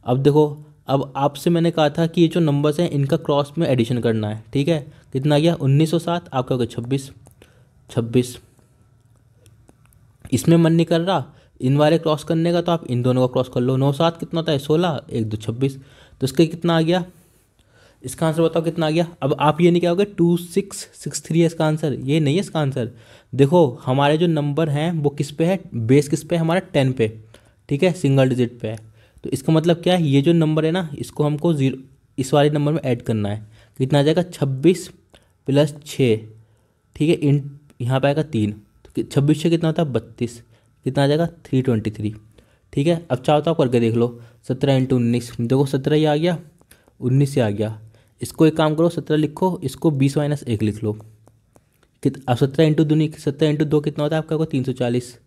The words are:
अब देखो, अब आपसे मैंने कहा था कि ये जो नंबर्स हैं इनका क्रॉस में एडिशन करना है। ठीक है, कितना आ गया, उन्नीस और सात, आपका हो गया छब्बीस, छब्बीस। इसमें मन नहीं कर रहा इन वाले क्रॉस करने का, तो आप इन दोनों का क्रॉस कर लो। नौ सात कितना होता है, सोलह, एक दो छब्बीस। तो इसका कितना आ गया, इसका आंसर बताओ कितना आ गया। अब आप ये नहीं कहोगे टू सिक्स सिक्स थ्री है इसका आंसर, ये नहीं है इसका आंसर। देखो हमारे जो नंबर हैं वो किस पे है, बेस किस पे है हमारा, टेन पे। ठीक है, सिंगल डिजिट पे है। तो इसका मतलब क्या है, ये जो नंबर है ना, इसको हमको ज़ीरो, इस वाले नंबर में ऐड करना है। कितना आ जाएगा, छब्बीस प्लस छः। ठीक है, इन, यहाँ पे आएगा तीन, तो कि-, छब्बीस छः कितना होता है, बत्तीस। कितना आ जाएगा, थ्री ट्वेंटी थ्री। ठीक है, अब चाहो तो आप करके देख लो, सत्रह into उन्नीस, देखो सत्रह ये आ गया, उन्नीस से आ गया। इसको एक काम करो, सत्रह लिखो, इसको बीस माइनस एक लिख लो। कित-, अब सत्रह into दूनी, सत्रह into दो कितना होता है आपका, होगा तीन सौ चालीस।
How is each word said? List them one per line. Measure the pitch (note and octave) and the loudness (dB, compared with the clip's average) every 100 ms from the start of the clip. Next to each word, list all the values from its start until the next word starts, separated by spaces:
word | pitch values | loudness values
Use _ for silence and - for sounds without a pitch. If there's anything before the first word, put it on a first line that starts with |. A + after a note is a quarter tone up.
| - | -2
अब | B2+ | 2
देखो, | C#3+ D3 D3+ D3 - _ - | 4 4 2 -2 -18 _ -4
अब | C#3 C#3 C#3 | -2 -2 -2
आपसे | C#3+ C#3 - | -2 -2 -2
मैंने | E3+ E3+ | 0 0
कहा | E3 D3+ | 2 0
था | D3 E3 | 0 -2
कि | E3 | 2
ये | E3 | 2
जो | F3 | 2
नंबर्स | D#3+ C#3+ D3 D3+ | 2 2 0 0
हैं | F3 | -2
इनका | D3 C#3 D#3+ | 0 0 -2
क्रॉस | - C#3+ C#3 - | 0 -2 -2 -2
में | E3 | 0
एडिशन | B2 A2+ B2 | 2 0 0
करना | A#2 A2 G#2+ | 0 0 -2
है। | G#2+ - | -6 -6
ठीक | C#3 C#3+ | -4 0
है, | D#3+ C#3 - _ | -2 -4 -20 _
कितना | C3+ C#3+ | -4 0
आ | D3 | 2
गया, | D#3+ E3+ | 2 2
उन्नीस | C#3 C#3 D#3 | 2 4 4
और | E3+ | 0
सात, | E3 E3+ - | -2 -4 -4
आपका | C3+ B2+ | -4 -2
हो | C3 | -2
गया | A#2 | -2
छब्बीस, | - A#2 C3+ C3+ - - _ - _ _ _ _ | -4 -4 -6 -6 -20 -20 _ -20 _ _ _ _
छब्बीस। | - A#2 B2+ B2 - _ _ _ _ _ _ _ _ _ _ - _ _ _ _ _ _ _ - | -4 0 0 0 -6 _ _ _ _ _ _ _ _ _ _ -20 _ _ _ _ _ _ _ -4
इसमें | A#2 - E3 | -2 4 4
मन | E3 | 4
नहीं | E3 E3 | 2 2
कर | E3 | 0
रहा | E3+ F3+ - - _ _ | 0 -2 -4 -16 _ _
इन | C3 C#3 | 0 4
वाले | D3+ E3 | 4 2
क्रॉस | E3 D3+ | 0 -4
करने | - E3 E3+ | -2 -2 0
का, | F3 | 0
तो | E3+ | 0
आप | E3+ - | -2 -2
इन | B2 | -2
दोनों | B2 B2+ B2+ | 2 2 2
का | |
क्रॉस | B2+ B2+ | 0 -2
कर | - | -2
लो। | B2 C3 | 0 0
नौ | C#3 | 0
सात | C3+ E3 E3+ | 2 0 -2
कितना | - E3 | -8 -6
होता | D#3+ | -2
है, | D3 | -4
सोलह, | C#3 D#3 F3+ C3+ - | 0 0 0 -4 -6
एक | A#2+ A2 | -6 -4
दो | G#2+ | -6
छब्बीस। | - A#2 C3+ C3+ | -8 -4 -4 -4
तो | - - - - | -20 -20 -20 -6
इसका | C3+ C3+ | -6 0
कितना | D#3+ E3+ E3+ E3 | 0 0 0 0
आ | |
गया, | D#3+ F3+ F3 - _ _ _ _ _ _ _ _ | 2 0 -4 -14 _ _ _ _ _ _ _ _
इसका | B2+ - E3 | -14 -4 -2
आंसर | D#3 | 0
बताओ | D#3+ E3+ | 0 0
कितना | E3 E3 D#3 | -2 -2 -2
आ | |
गया। | D#3 E3 - | 0 -2 -4
अब | C#3 D3 | -4 0
आप | D3 D3+ | 0 4
ये | F3 | 4
नहीं | E3+ | 4
कहोगे | F3 F3 G3+ | 2 0 -2
टू | G#3 E3+ F3 | 2 2 2
सिक्स | F3 - G3 - - | -2 -6 -4 -10 -16
सिक्स | - - - | -14 -12 -12
थ्री | - D#3+ | -4 2
है | E3 | 2
इसका | E3 D#3 | 2 -2
आंसर, | D#3 D#3 | 0 -4
ये | C3 B2+ D#3 | -4 -2 0
नहीं | D3 | 2
है | D#3 | 0
इसका | G3+ D#3+ | -2 -2
आंसर। | C#3+ C3+ A2+ - - - _ | -2 -4 -6 -10 -20 -20 _
देखो | A#2+ C#3 F3+ D3 A#2+ | 2 4 6 4 0
हमारे | - C3 C#3+ D#3 | -4 0 2 2
जो | F3 | 2
नंबर | D#3+ C#3+ C#3+ D#3+ | 0 -2 -2 -2
हैं | C#3+ D#3+ | -2 -2
वो | E3+ C#3+ | -2 -2
किस | C#3 C#3+ | -2 -8
पे | D3 | -2
है, | E3 F#3+ - A#2+ | -2 -2 -4 -6
बेस | A2+ C3+ D3 | 2 2 4
किस | D#3 | -6
पे | - F3 | -4 -2
है | |
हमारा, | E3 F3 | 0 -2
टेन | F#3 D3+ C3 | 0 0 0
पे। | B2+ A2 A2 - - _ _ - | 0 -2 -4 -20 -20 _ _ -6
ठीक | C#3+ | 0
है, | F#3 | 0
सिंगल | F3 C#3+ C3+ C3 | 0 0 4 2
डिजिट | A#2+ A#2 - | 2 -2 -4
पे | A2 | -10
है। | A2+ - _ _ _ | -10 -16 _ _ _
तो | - | -10
इसका | C#3 - | -6 2
मतलब | D#3+ D#3+ E3+ | 2 2 0
क्या | F3 | 2
है, | F3+ | 0
ये | D#3 C#3 | 4 2
जो | D3 | 4
नंबर | E3+ D#3 D#3 | 2 2 2
है | D#3 | 0
ना, | F3 E3 | -2 -6
इसको | C#3+ A#2+ - | -10 -12 -2
हमको | D3 D3 F3 | -2 0 0
ज़ीरो, | D3+ C3+ - - _ _ - | 2 0 -2 -14 _ _ -8
इस | C3 | 0
वाले | D3+ D3 | 2 4
नंबर | D3 D3 | 2 0
में | D#3+ | -2
ऐड | C3+ B2 | -2 -4
करना | - A2 G2+ | -2 -4 -2
है। | G#2+ - - _ - | -6 -12 -20 _ -6
कितना | C3+ C#3+ | 0 2
आ | |
जाएगा, | C#3+ D#3+ | 2 2
छब्बीस | E3+ - C#3 C3 D#3+ F3 - - _ - _ _ - | -2 -4 -4 2 2 2 -4 -20 _ -20 _ _ 0
प्लस | C#3 D#3 - - | 2 2 -2 -16
छः। | - C3 A2 - - _ _ _ _ _ - | 0 2 2 -4 -20 _ _ _ _ _ -4
ठीक | D#3+ | 0
है, | |
इन, | E3 D3 C#3+ C#3 - _ _ | 2 2 0 -2 -16 _ _
यहाँ | B2 C3 | -2 0
पे | C#3 | 0
आएगा | D3 | 0
तीन, | D3+ A2+ G#2+ | -2 -2 -2
तो | G#2 - _ - | -4 -16 _ -12
कि-, | - - | -8 -2
छब्बीस | - C#3 D#3 | 0 2 2
छः | E3+ | 2
कितना | E3 D#3+ | 0 0
होता | D#3 | 0
है, | D#3+ | -2
बत्तीस। | A#2 - - A#2 - - _ _ _ - | -2 -6 -8 -8 -8 -20 _ _ _ -6
कितना | C3+ | 0
आ | C#3 | 2
जाएगा, | D3 E3 - | 2 -2 -6
थ्री | - C3 | -2 -2
ट्वेंटी | B2+ A#2 A2 | 2 0 -2
थ्री। | G#2+ G#2 G#2+ _ _ _ _ _ | -6 -8 -8 _ _ _ _ _
ठीक | - C#3+ | -2 0
है, | E3+ E3+ | 0 -2
अब | C3 | -4
चाहो | C3+ D3+ | 2 2
तो | D#3 | 2
आप | D#3+ | 0
करके | C3+ A#2+ | 2 2
देख | A#2 | 2
लो, | A#2 A#2+ A#2+ - _ - | 2 0 -4 -20 _ -8
सत्रह | C3 C#3 C3+ | -2 2 2
into | C3 | 2
उन्नीस, | B2+ A#2 A#2+ A#2 - | 2 2 0 -4 -6
देखो | A#2 C3 C#3 | 0 0 2
सत्रह | C#3 C#3 D3+ | -2 0 2
ये | D#3 | 2
आ | D3+ | 2
गया, | E3+ E3 - _ _ _ _ _ | 0 -2 -8 _ _ _ _ _
उन्नीस | B2+ C3 C#3 | 0 2 2
से | C3+ | 2
आ | A2+ | 0
गया। | G#2 G#2+ A2+ - _ _ _ | 0 -4 -6 -16 _ _ _
इसको | - - D#3+ | -14 2 2
एक | D#3 | 4
काम | D#3 | 0
करो, | D#3 E3+ | 2 0
सत्रह | E3+ - D#3 | 0 -2 0
लिखो, | D3+ D3+ F#3 F3+ | 0 0 -2 -2
इसको | C3+ - E3+ | -6 -2 -2
बीस | C#3 C3+ C#3 | 2 0 2
माइनस | D3 D3 | -2 -4
एक | - A2 | -4 -2
लिख | G#2+ G#2 | -2 -2
लो। | G#2+ G#2+ - _ _ _ _ _ _ _ _ _ | -6 -6 -12 _ _ _ _ _ _ _ _ _
कित-, | C#3+ - - | -4 -4 -4
अब | A#2+ | 0
सत्रह | C#3 C#3 D#3+ | 0 2 2
into | D3+ | 4
दूनी, | D#3 D#3 D3+ D#3 | 2 2 0 -4
सत्रह | - C#3+ D#3 | -8 0 0
into | D3 D#3 | 0 0
दो | D3+ | 0
कितना | D3+ D3 | -2 -4
होता | D3 D#3+ | -4 -2
है | |
आपका, | D#3 | -4
होगा | D#3 | -4
तीन | D#3+ C#3 | -2 -2
सौ | C3 | -4
चालीस। | B2 B2 B2 B2 - | -4 -2 -2 -4 -18